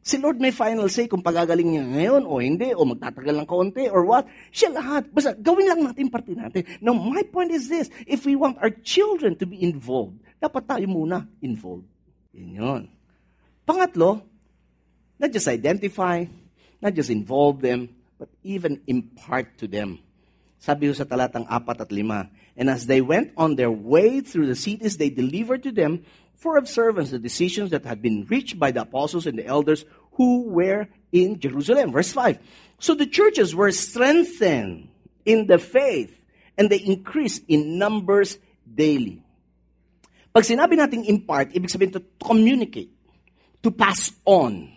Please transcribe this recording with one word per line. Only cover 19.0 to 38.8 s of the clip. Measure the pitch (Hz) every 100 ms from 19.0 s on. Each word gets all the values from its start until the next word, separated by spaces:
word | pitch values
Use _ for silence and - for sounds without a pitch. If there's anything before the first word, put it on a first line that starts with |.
| 113 - - 127 127 _
to | 107
them. | 101 101 82 _ _ _ _ _ _
Sabi | - 147 147
ho | 139
sa | 143
talatang | 127 123 120 113
apat | 117 117 117
at | 110
lima, | 101 107 104 95 _ _ -
"And | 131
as | 127 117
they | 135
went | 131 170 302 -
on | 160 135
their | 123
way | 110 104 151 214 269
through | - 175 147
the | 127
cities, | - 208 214 185
they | 147
delivered | 127 127 170 226 262
to | 269
them | 220 156 170 - _ _ _
for | 330 311
observance | - - 226 208 139
the | 131
decisions | 117 - 175 180 202
that | 156
had | 120 110
been | 113 107 98
reached | 254 - 185
by | 143
the | 123
apostles | 107 131 143 170
and | 165 117
the | 110
elders | 139 151 156 - _ _ -
who | 247 247 240
were | 175 185 202 208 _ _ 175
in | 185 214
Jerusalem." | 139 131 143 262 240 127
Verse | 180
five. | 269 240 - - - - _
"So | -
the | 302 285
churches | - 415 415 190 160
were | 202
strengthened | 185 - 240 254 320 349 - 202 139 101 82 - _ _ _
in | - 226 208
the | 175
faith, | - 254 277 175 107 _ _ _ _ -
and | 202
they | 202
increased | 202 190 190 302 269 - -
in | 151 151 170
numbers | 202 214 185 202 190 - _ _
daily." | _ 113